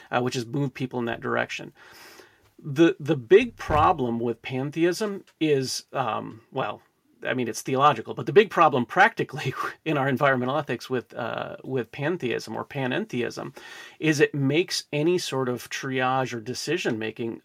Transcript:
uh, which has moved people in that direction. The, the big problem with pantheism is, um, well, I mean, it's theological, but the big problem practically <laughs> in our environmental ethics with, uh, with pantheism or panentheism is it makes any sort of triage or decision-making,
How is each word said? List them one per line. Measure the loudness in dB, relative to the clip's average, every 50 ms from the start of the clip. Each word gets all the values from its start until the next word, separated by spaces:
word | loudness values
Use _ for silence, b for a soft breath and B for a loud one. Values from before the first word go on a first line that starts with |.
| B B
uh, | -2 0
which | 0 0 -2
has | -4 -6
moved | -4 -2 -2 -2 -2 -4
people | -6 -8 -6 -6 -4
in | -4
that | -4 -6 -6
direction. | -6 -2 -2 -2 -2 -2 -6 -12 -12 -14 -18 B B B B B B B B B B B B B B B B -14 -10
The, | -4 2 4 4 4 4 2
the | -2 -2 -2
big | -2 4 8 8 8 8 6 -4
problem | -10 -4 0 2 4 4 4 4 2 0 -2 -2 -2
with | -2 -2 -4 -4 -6
pantheism | -8 -6 -4 -4 -4 -2 0 0 2 2 0 -4 -6 -6 -8 -12 _ _ 0
is, | 2 4 4 4 2 0 -4 -6 -8 _ -4
um, | -4 -2 -2 -2 -4 -6 -8 -12 -16 -16 _ -6
well, | -4 -4 -4 -6 -10 _ _ _ _ _ _ _ _ -4
I | -2 -2
mean, | 0 -2 -2
it's | -4 -6 -4
theological, | -2 2 4 6 6 4 4 -2 -8 -8
but | -8 -4
the | 2 6
big | 6 6 6
problem | 6 6 6 6 6 4 0
practically | 2 4 6 6 6 4 0 -4 -4 -4 -6 -6 -6 -4 -4 -6 -8
<laughs> | -8 -8 -4
in | -2 0
our | 0 2 0
environmental | 2 4 4 4 4 2 0 -2 -2 -2
ethics | -2 -4 -4 -6 -6 -4
with, | -4 -4 -4 -6 -8
uh, | -8 -6 -6 -6 -6 -6 -8 -10 -12 -10
with | -6 -4 -4 -4 -6
pantheism | -6 -6 -4 -4 -4 -2 -2 -2 -4 -4 -6 -6 -8
or | -8 -8
panentheism | -8 -6 -4 -4 -2 -2 -4 -4 -4 -4 -4 -4 -4 -6 -8 -10 -12 -12 B B B B B B B B B
is | 0 0 2 4
it | 4 2 2
makes | 2 0 2 2 2 0 0 -2 -8 -6 _ -2
any | 0 2 2 2
sort | 0 -2 -2 -4 -2 -2 -2
of | -4 -6 -8 -10
triage | -10 -8 -6 -4 -2 0 0 0 2 0 -2 -2 -4
or | -8
decision-making, | -8 -8 -8 -6 -4 -4 -4 -2 -2 -2 -2 -2 -4 -6 -6 -6 -6 -6 -6 -8 -8